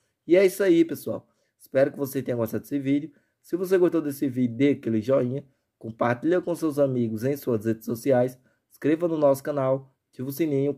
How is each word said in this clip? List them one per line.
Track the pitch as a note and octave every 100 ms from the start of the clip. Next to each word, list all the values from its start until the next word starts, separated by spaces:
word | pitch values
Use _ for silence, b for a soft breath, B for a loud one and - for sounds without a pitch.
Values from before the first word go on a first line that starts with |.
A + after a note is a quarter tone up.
| _ _ -
E | F3
é | G3
isso | F3+
aí, | G3 E3 D#3+
pessoal. | C3+ - G2 - _ _ _
Espero | _ C3 C#3+
que | C#3+
você | C#3 C3+
tenha | A#2+ B2
gostado | A2 A2
desse | - C#3+
vídeo. | C3+ C#3+ D3+ b b b
Se | _ E3+
você | F#3 F#3
gostou | F3 E3
desse | D3 C3+ C#3+
vídeo, | B2 B2 A2+
dê | C#3+
aquele | C#3 A#2 A2
joinha, | G#2 C3+ B2 C3+ - _ _ _
compartilha | A2+ A2 B2 A#2+ D#3 F3+
com | F3
seus | E3 D#3+ C#3+
amigos | C#3 B2+ A#2 A2
em | B2 C#3+
suas | - A2+ A2
redes | A2+ -
sociais, | A2+ C#3 B2 B2+ - _ _ _
inscreva | - C#3 D#3+ E3+
no | D#3+
nosso | D3 C3+
canal, | - D3 C3 C3+ C3+ _ _
ative | - C3
o |
sininho | C#3 E3 C#3 C#3+